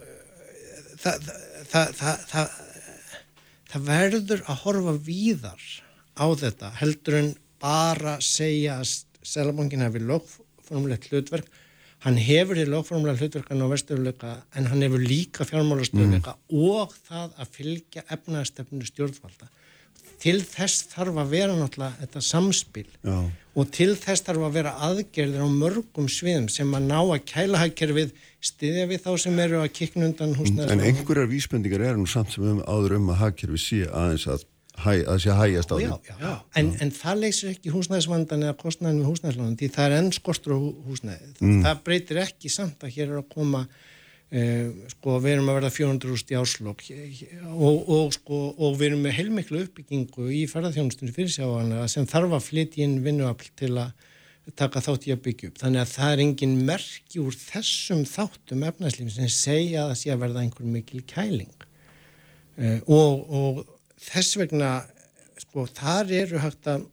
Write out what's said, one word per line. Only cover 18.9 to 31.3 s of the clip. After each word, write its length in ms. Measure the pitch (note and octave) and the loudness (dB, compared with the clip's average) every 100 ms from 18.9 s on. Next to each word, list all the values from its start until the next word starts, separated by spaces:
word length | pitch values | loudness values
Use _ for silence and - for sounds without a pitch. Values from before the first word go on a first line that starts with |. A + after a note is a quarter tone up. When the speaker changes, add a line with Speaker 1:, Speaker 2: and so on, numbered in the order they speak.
| - C#3+ C#3 F#2+ - - _ _ - _ _ - - | -6 -6 -6 -18 -20 -20 _ _ -20 _ _ -20 -2
Speaker 1:
Til 200 | D#3+ F#3+ | 2 2
þess 460 | F#3 - F#3+ - - | 0 -4 -2 -2 -4
þarf 260 | - F3+ D#3+ | -4 -2 -2
að 120 | C#3 | 0
vera 240 | D#3+ G3 | 2 2
náttúrulega 480 | F3+ C#3 - C3+ B2 | 2 0 -4 -8 -8
þetta 200 | C3+ C#3+ | -12 -6
samspil 640 | - E3 G3 F3+ - - G#2 - | 0 2 4 2 -2 -10 -14 -8
Speaker 2:
Já. 260 | G2 F#2+ F2 E2+ - - | -2 0 0 -4 -4 -2
Speaker 1:
og 160 | C#3 | 0
til 240 | - F3+ G3 | 2 2 2
þess 260 | - F#3 | 0 -2
þarf 200 | - D#3+ D#3 | 0 -2 0
að 80 | |
vera 200 | D3+ D3 C3 | 0 -2 -2
aðgerðir 640 | D3+ F#3+ G#3 - C#3+ C#3 | -2 -2 -4 -2 -2 0
á 80 | C#3+ | 2
mörgum 600 | C#3+ D#3+ G3+ A3+ - C#3 | 2 2 0 -4 -4 -2
sviðum 400 | - F3 E3+ A2 | -2 0 2 0
sem 200 | - C#3 | 0 0
að 140 | C#3 C3+ | 0 2
ná 100 | D3+ | 4
að 240 | F#3 D3+ - | 4 2 -2
kæla 320 | D#3 F#3+ F#3+ | -2 2 2
hagkerfið, 540 | E3+ D#3+ D#3 D3 D3+ - - _ | 2 0 0 2 -2 -6 -20 _
styðja 460 | - - D3 F3 F3+ | -8 -4 -2 0 -2
við 140 | F3+ | -2
þá 100 | F#3 F3+ | -2 -2
sem 200 | F3+ F3 | 2 2
eru 220 | F3 E3 | 2 2
að 120 | D3+ | 0
kikna 320 | - D#3+ F3 D#3+ | -2 -4 0 0
undan 300 | D#3+ D#3 C#3 | 2 0 2
húsnæðislánum. 360 | B2 G2+ D3 | 2 2 4
Speaker 2:
En 80 | G2+ | 4
einhverjar 500 | G2+ C3 C#3+ D3 | 4 4 2 2
vísbendingar 520 | B2 | 2